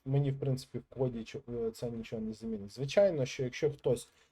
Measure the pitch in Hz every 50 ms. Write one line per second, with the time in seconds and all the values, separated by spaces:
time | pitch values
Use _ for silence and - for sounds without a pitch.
0 | - 135 135 139 143 139 135 139 135 135 131 131 - _ - 120 - - - 123
1 | 131 127 117 113 110 - - 110 - - 120 120 117 113 110 - 123 120 117 113
2 | 110 - 117 113 110 110 110 - 113 113 110 101 98 101 - 117 135 139 - 202
3 | 202 196 170 147 131 - - - 135 123 - - 160 143 139 - - - 160 -
4 | - - _ _ _ _